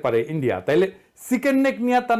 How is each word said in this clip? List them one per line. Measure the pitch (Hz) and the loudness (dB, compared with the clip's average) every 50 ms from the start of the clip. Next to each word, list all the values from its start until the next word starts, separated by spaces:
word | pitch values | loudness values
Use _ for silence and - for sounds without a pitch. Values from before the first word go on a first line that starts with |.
| - | -2
পারে | 123 117 113 113 - 160 | 0 0 0 0 -2 -4
ইন্ডিয়া, | 156 131 117 98 92 92 | -2 -2 -2 -2 -2 -2
তাইলে | 131 147 170 190 190 - - _ _ _ - - | 0 2 2 2 0 -2 -8 _ _ _ -20 -6
চিকেন | - 247 247 277 277 269 269 269 | -4 -2 0 0 0 2 2 2
নেক | 269 202 208 240 | 0 -2 -2 -2
নিয়ে | 247 247 247 247 247 | 0 0 0 0 0
তার | 233 | -2